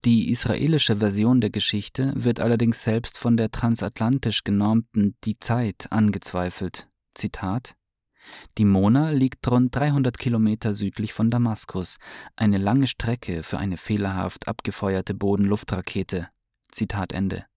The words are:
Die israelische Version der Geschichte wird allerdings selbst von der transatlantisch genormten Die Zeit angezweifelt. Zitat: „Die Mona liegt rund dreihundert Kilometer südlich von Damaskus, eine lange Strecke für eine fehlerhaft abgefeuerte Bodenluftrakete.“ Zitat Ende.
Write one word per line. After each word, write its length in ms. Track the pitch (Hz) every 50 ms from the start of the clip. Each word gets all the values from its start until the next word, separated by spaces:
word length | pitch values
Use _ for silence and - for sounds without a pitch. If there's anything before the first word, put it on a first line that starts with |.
| -
Die 260 | 120 120 113 - -
israelische 640 | 120 - - - 107 - - 151 160 143 - - 110
Version 440 | 104 107 104 98 101 107 120 127 127
der 100 | 113 104
Geschichte 600 | - 104 - - - 104 101 - _ - 131 135 143
wird 240 | - 113 123 - -
allerdings 460 | - 117 117 110 117 113 117 - -
selbst 340 | 117 110 113 113 - - -
von 180 | - 120 120
der 140 | 117 113 110
transatlantisch 960 | - - - 117 117 110 101 101 - - 113 117 135 135 - 117 104 - _
genormten 720 | - 101 101 104 104 110 117 117 _ - 110 101 101 - _ -
Die 120 | 110 104 _
Zeit 500 | - - 113 123 123 104 92 _ - -
angezweifelt. 960 | - 110 107 107 95 92 - - - 90 90 180 - - - - - - - _ _ _ _ _ _
Zitat: 600 | - - 104 - - - 92 95 123 - - - _ _ _ _ _ _ _ _ _ _ - - - - - _
„Die 80 | - 107
Mona 460 | 101 98 95 98 104 120 139 156 160
liegt 400 | 151 135 131 127 - _ - 127
rund 240 | 123 123 127 123 -
dreihundert 440 | 127 139 147 143 143 131 127 120 -
Kilometer 560 | - 123 120 110 110 107 107 107 - 113 101
südlich 380 | 95 101 98 - - 107 107
von 160 | - - 110 113
Damaskus, 680 | 120 120 120 113 110 - - - - 95 90 - - - - - - - - - _
eine 220 | - 113 104 101 95
lange 280 | 98 101 117 139 139
Strecke 560 | 127 - _ - 113 120 123 - - 90 80
für 160 | 78 - - -
eine 180 | 98 98 90
fehlerhaft 680 | - - - 107 101 101 98 95 92 95 92 - - -
abgefeuerte 680 | - 113 - - - - - - 98 95 95 95 - 101
Bodenluftrakete.“ 1120 | 104 101 98 101 101 101 98 104 104 - - - 92 - - - 98 - - - - 170 - _ _ _ _ _ _ _ _
Zitat 420 | - - 110 - - 104 95 -
Ende. 320 | - 98 98 95 92 90 - _ _